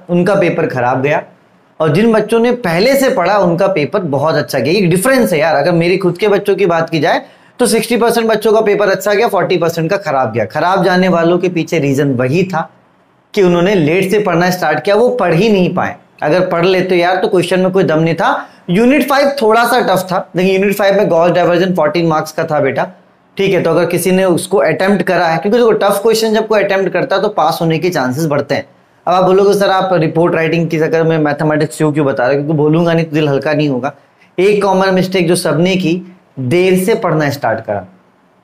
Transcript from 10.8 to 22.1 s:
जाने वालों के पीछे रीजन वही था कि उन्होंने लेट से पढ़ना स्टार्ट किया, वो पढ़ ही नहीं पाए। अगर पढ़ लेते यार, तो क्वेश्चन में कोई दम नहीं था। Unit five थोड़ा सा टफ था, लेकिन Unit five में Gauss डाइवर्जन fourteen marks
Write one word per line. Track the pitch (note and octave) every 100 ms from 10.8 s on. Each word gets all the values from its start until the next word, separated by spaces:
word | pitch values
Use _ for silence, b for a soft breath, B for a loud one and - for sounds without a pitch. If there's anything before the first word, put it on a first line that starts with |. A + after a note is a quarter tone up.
जाने | F3+ F3+ F#3
वालों | E3+ E3 F3+
के | F3+
पीछे | F3 D#3+ E3
रीजन | C#3+ C3+ D3
वही | B2 B2+ D#3+
था | F#3+ D#3+ E3 _ _ _ _ _ _
कि | -
उन्होंने | F#3 F3 F3
लेट | G#3 D3 F3+ F#3+
से | G#3+
पढ़ना | F#3+ E3+ F3+
स्टार्ट | - D#3+ D#3
किया, | G3+ G#3
वो | B3
पढ़ | B3 F3+
ही | E3 A3
नहीं | G#3 F3
पाए। | - G2+ F2+ _ -
अगर | C#3+ F#3 F#3
पढ़ | E3+
लेते | F3 F#3 F#3 F3+
यार, | F3 F#3
तो | A3+
क्वेश्चन | F#3+ - F#3
में | F#3
कोई | F#3
दम | D3 D#3
नहीं | E3
था। | - A3 C#4+ B B B
Unit | F3+ A#3+ D4 C4+
five | C4+ C#4+ C#4
थोड़ा | A3 A3+
सा | A#3+ B3
टफ | G3+ F#3
था, | F#3 F3+ F#3 E3
लेकिन | F#3 F#3+
Unit | G3+ F#3
five | G3 G3
में | G#3
Gauss | E3 F3
डाइवर्जन | F3 E3+ E3+ F#3
fourteen | F3+ D3+ F3
marks | E3